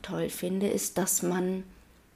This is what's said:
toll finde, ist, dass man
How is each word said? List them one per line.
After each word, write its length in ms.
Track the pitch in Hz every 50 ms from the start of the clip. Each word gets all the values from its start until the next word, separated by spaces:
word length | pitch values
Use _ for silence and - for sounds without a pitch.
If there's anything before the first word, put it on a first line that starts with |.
toll 280 | - - 180 165 170 165
finde, 380 | - - - 180 190 190 202 196
ist, 300 | - 196 - - - 180
dass 260 | 185 185 - - -
man 400 | 175 180 185 180 185 190 190 185 - - - - - - - - - -